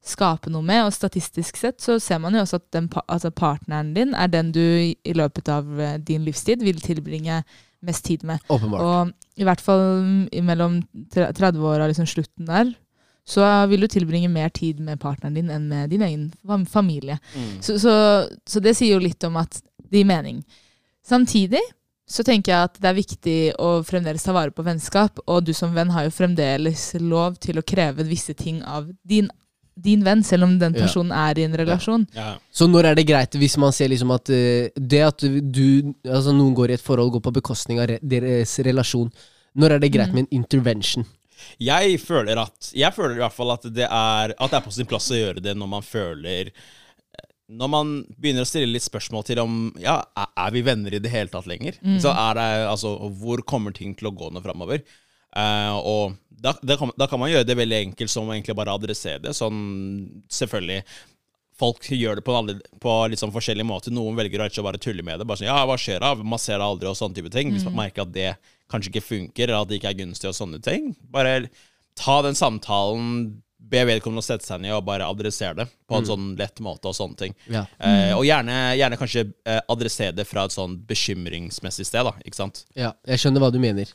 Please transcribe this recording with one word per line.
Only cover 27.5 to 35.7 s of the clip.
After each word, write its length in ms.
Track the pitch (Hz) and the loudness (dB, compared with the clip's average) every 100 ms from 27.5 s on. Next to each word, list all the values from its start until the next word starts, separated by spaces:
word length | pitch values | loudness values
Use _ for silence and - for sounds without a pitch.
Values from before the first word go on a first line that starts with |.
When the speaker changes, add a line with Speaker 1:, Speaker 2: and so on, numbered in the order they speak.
| 160 | -6
Speaker 1:
å 40 | - | -2
kreve 380 | 190 160 139 156 | 0 0 0 -4
visse 260 | 165 - 151 | -4 -6 -8
ting 280 | - 160 | -6 -6
av 260 | - 147 151 190 175 | -6 -10 -10 -14 0
din, 240 | 214 202 - _ _ _ - | 2 2 -4 _ _ _ -4
din 220 | 180 208 | 4 6
venn, 200 | 190 214 | 6 4
selv 200 | 208 180 | 6 6
om 140 | 180 180 | 6 6
den 140 | 170 | 4
Speaker 2:
Ja. 80 | 175 | 4
Speaker 1:
personen 300 | 180 180 175 | 2 2 0
er 240 | - 156 151 | 0 2 2
i 40 | |
en 80 | 160 | 0
Speaker 2:
Ja. 40 | 160 | 0
Speaker 1:
relasjon. 440 | 165 175 196 233 214 113 | 0 0 2 2 0 -2
Speaker 3:
Ja. 220 | 110 104 _ | -8 -10 _
Speaker 2:
Så 160 | - 170 | 4 8
når 160 | 170 160 | 8 8
er 100 | 156 | 6
det 100 | 156 | 6
greit, 240 | 143 127 143 | 4 4 2
hvis 200 | 139 147 | 2 6
man 140 | 139 | 4
ser 160 | 131 135 | 4 2
liksom 240 | 131 123 | 2 2
at, 140 | 127 - | 2 2
eh, 400 | 127 123 120 120 - | 4 4 2 0 -4
det 260 | 127 143 151 | 2 6 6
at 120 | - | 4
du, 760 | 143 139 143 131 135 | 0 0 0 4 6